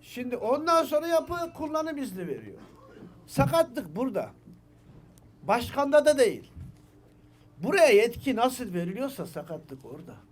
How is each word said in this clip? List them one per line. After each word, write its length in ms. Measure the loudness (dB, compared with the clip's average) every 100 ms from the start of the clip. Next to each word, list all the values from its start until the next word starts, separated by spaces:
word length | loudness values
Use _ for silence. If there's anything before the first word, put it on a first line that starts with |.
Şimdi 340 | -16 -10 -8 -4
ondan 480 | 0 0 4 2
sonra 220 | 4 0 2
yapı 460 | 0 0 -6 -6
kullanım 440 | -6 -6 -4 -4 -6
izni 280 | -8 -8 -8
veriyor. 320 | -10 -12 -18 -20 -20 -20 -20 -20 -20 -10
Sakatlık 720 | 0 2 4 2 -2 -10 -6
burada. 340 | -4 -4 -8 -12 -20 -20 _ _ -20 -20 -20 -20 -20 -16
Başkanda 640 | -2 -2 -2 -2 4 4
da 140 | 6 4
değil. 320 | 2 2 -12 -18 -18 -20 -20 -20 _ _ -20 _ -20 -8
Buraya 260 | 0 6 8
yetki 480 | 8 6 0 -4 2
nasıl 380 | 0 0 -6
veriliyorsa 520 | -4 -4 -6 -8 -8 -10
sakatlık 580 | -10 -10 -14 -14 -18
orada. 300 | -16 -18 -16 -20 -20